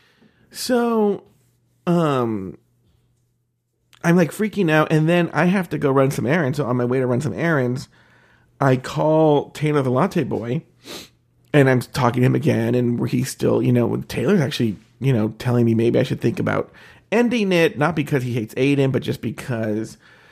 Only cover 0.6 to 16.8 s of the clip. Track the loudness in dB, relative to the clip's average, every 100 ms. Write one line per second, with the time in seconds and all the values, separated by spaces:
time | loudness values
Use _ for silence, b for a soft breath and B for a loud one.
0.6 | -2 0 0 2 0 -2 -8 _ _ _
1.6 | _ _ -2 0 2 0 0 -4 -8 -14
2.6 | _ _ _ _ _ _ _ _ _ _
3.6 | _ _ _ _ 0 2 2 0 -6 -2
4.6 | 2 2 2 2 2 2 0 0 2 2
5.6 | -2 -2 0 2 2 0 0 0 0 -2
6.6 | -2 -2 0 0 0 -2 -2 -4 -2 0
7.6 | 0 -4 -8 b b b b b b _
8.6 | 2 2 0 -2 2 4 4 4 0 -6
9.6 | -2 0 0 0 0 0 -2 -4 -4 -6
10.6 | -6 _ B B B _ _ _ _ 4
11.6 | 4 2 0 -2 0 2 2 2 0 0
12.6 | 0 0 0 -2 -2 -2 -4 -2 0 2
13.6 | 2 2 2 -2 -6 -4 0 0 0 -2
14.6 | -4 -4 _ _ 0 0 0 -4 -2 2
15.6 | 2 2 2 2 0 -2 -2 -2 -2 -2
16.6 | -6 B